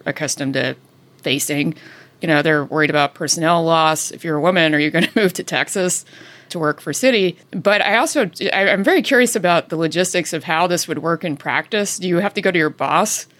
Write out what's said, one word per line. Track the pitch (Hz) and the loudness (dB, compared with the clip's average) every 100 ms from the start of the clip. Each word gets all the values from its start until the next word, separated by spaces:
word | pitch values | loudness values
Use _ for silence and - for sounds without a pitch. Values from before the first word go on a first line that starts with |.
| - | -10
accustomed | 139 147 - 139 | -6 -6 -4 -4
to | 135 131 131 _ _ _ _ | -2 -4 -6 _ _ _ _
facing. | 151 135 - 147 160 156 - - - _ | -4 -2 -2 -2 -2 -4 -12 -20 -20 _
You | 165 | 0
know, | 147 | 0
they're | 156 151 | 2 0
worried | 139 156 151 | 0 0 2
about | 147 143 | 2 0
personnel | - 151 165 160 170 | -2 -4 0 2 2
loss. | 165 165 156 156 - | 2 4 2 0 -4
If | - | -8
you're | 170 151 | -4 0
a | |
woman, | 165 185 160 | 2 4 4
are | 151 | 2
you | 151 | 0
gonna | 160 - | 0 0
<laughs> | 226 | 2
move | 190 | 0
to | - | 0
Texas | - 143 147 202 180 - - - - - - | -4 -4 -2 -2 -2 -2 -8 -18 -20 -20 -12
to | 175 | -4
work | 151 147 | -2 -2
for | - | -6
city? | 143 262 233 185 170 _ | -2 2 4 2 -2 _
But | 190 196 202 | -4 2 2
I | 202 220 | 2 2
also, | 330 302 202 - 196 | 2 0 -2 -2 -2
I, | - 196 | 0 2
I'm | 196 | 2
very | 196 359 | 2 2
curious | - 254 247 220 | 4 2 2 2
about | 175 170 - | 2 2 0
the | 160 | -2
logistics | 165 160 185 180 160 | -2 0 0 -2 -2
of | 160 | -4
how | 156 160 180 | -2 0 0
this | 170 - | 0 -2
would | 151 | -4
work | 165 165 | -4 -2
in | 180 139 | -4 -6
practice. | 151 131 156 214 202 - | -4 -4 -2 -4 -4 -4
Do | 180 | -2
you | 175 | 0
have | 202 | 0
to | - | -2
go | 190 | 0
to | 175 | 0
your | 151 | 0
boss | - 139 156 214 - - | -2 0 0 0 -2 -10